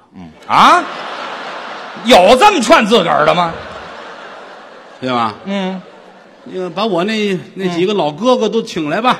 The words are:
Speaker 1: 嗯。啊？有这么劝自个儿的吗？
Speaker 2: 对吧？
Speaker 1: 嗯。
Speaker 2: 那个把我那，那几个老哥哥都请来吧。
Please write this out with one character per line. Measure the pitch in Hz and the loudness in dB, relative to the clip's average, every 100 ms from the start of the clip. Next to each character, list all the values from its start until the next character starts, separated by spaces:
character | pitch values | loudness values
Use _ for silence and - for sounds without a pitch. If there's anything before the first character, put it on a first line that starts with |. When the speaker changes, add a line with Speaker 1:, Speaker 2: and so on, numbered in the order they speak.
| _ | _
Speaker 1:
嗯。 | 95 85 73 - | -20 -20 -16 0
啊？ | 123 233 349 302 - - - - - - - - - - - | 4 6 4 0 -8 -12 -12 -12 -12 -12 -12 -14 -14 -16 -6
有 | 220 220 185 247 | 4 6 8 6
这 | 415 | 6
么 | 381 | 4
劝 | 220 311 214 | 2 2 4
自 | 220 | 2
个 | 165 | 2
儿 | 143 | 2
的 | 156 | 2
吗？ | 160 170 165 - - - - - - - - - - - - - - | 2 0 -4 -12 -16 -16 -16 -18 -18 -18 -20 -20 -20 -20 -20 -20 -10
Speaker 2:
对 | 131 | -4
吧？ | 123 113 104 | 0 -2 -4
Speaker 1:
嗯。 | 190 202 185 190 180 - - - - - | -6 -6 -4 -6 -12 -20 -20 -20 -20 -20
Speaker 2:
那 | - 185 | -12 -10
个 | 180 | -8
把 | 165 | -4
我 | 226 175 | -2 -2
那， | 220 220 208 180 123 | -2 -2 -2 -4 -6
那 | - 190 | -6 -4
几 | 170 185 | -2 0
个 | |
老 | 208 147 | 0 -2
哥 | 147 240 247 | -2 0 2
哥 | 214 | 0
都 | 220 | -2
请 | 226 - 151 | -4 -6 -4
来 | 180 | -2
吧。 | 247 | 0